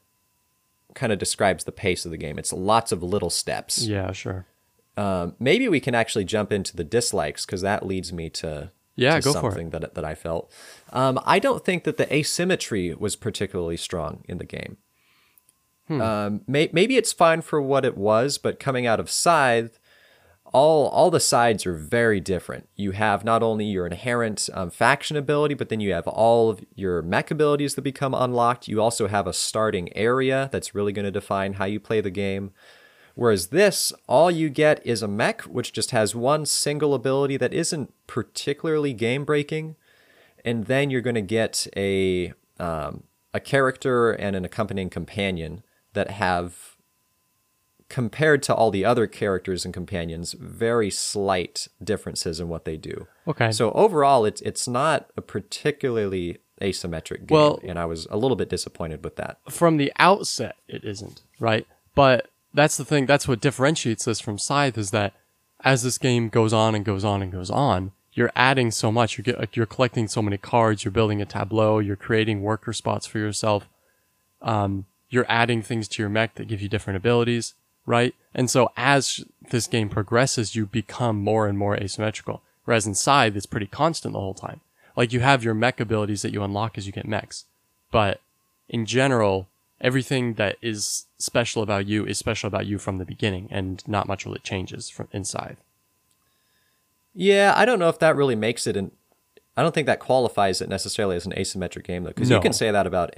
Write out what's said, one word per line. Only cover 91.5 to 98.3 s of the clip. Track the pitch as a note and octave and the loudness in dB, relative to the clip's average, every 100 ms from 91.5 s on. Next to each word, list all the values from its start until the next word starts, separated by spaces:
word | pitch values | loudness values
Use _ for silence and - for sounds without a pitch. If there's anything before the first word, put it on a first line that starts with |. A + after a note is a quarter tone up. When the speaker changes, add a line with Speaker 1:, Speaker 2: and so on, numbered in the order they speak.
| A#2 | -2
Speaker 2:
about | G#2 G2+ G2+ | -2 -2 0
you | G#2+ | -2
is | G2+ G#2 | -2 -4
special | - A2 G#2+ | -4 -4 -4
about | F#2+ G2+ | -4 -4
you | G2+ | -4
from | - F#2+ | -4 -6
the | |
beginning, | F2+ G#2 A2 F#2 G2+ | -8 -4 -2 -2 -6
and | G2 F#2 F#2 - | -6 -4 -6 -4
not | G#2 F#2+ | -2 -2
much | G2 G#2 | -4 -6
really | G2+ | -10
changes | - G2 F2+ - - | -6 -6 -6 -12 -14
from, | - - | -14 -10
in | G#2 | -8
Scythe. | F#2+ - - - _ _ _ _ _ _ _ _ _ _ _ _ _ _ _ | -6 -8 -10 -14 _ _ _ _ _ _ _ _ _ _ _ _ _ _ _
Speaker 1:
Yeah, | F#3+ F#3+ G3 G3+ - | 0 4 6 6 6
I | |
don't | A3 A3+ | 4 4
know | E3+ | 2
if | E3 | 4
that | D#3+ C#3 | 4 4
really | C#3 | 2